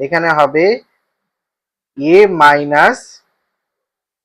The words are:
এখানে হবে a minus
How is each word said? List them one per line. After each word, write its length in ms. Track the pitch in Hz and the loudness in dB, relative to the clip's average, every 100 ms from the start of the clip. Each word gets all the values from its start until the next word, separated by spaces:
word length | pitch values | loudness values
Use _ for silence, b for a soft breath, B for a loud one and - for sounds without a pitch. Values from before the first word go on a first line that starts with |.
এখানে 280 | 139 165 165 151 | -6 -4 -2 0
হবে 260 | 143 151 185 247 _ _ _ _ _ _ _ _ _ _ _ - | 0 0 -2 -2 _ _ _ _ _ _ _ _ _ _ _ -8
a 180 | 147 185 202 170 | 0 2 2 2
minus 560 | 147 147 147 147 185 254 - - _ _ _ _ _ _ _ _ _ _ | 2 2 -2 0 0 -2 -12 -20 _ _ _ _ _ _ _ _ _ _